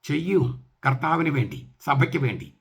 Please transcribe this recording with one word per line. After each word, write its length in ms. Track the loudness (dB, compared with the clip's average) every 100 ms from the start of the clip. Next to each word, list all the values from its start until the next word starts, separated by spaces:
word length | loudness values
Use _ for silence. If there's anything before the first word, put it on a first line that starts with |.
ചെയ്യൂ, 540 | -4 -4 2 2 2 -2 -12 _ -2
കർത്താവിന് 420 | 0 0 0 2
വേണ്ടി, 400 | 0 -2 -6 -18 -8
സഭയ്ക്ക് 340 | 0 2 2 2
വേണ്ടി. 340 | -2 -4 -10 -18